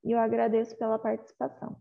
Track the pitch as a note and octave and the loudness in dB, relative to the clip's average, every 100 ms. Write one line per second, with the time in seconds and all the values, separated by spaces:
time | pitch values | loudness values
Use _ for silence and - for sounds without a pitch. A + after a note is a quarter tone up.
0 | - A#3 A3+ A#3 A3+ A3 A#3 - A3+ A3 | 2 2 2 2 2 2 0 -4 -2 0
1 | A3 A3 - _ - - - - | 0 -4 -6 _ -8 -8 -14 -14